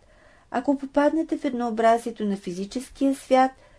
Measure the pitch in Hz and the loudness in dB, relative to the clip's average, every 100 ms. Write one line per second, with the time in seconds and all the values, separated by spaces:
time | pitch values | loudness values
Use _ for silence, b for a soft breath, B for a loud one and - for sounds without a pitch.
0 | _ b b b b 247 262 277 269 285 | _ b b b b -4 -2 -2 -2 0
1 | 294 311 320 302 285 240 240 226 226 233 | 2 0 -2 -4 -4 -4 -4 2 4 4
2 | 233 226 208 190 185 175 202 254 262 - | 0 -6 -4 -4 -6 -8 -8 -8 -8 -2
3 | 277 269 - 262 262 - b | -2 0 2 4 4 -2 b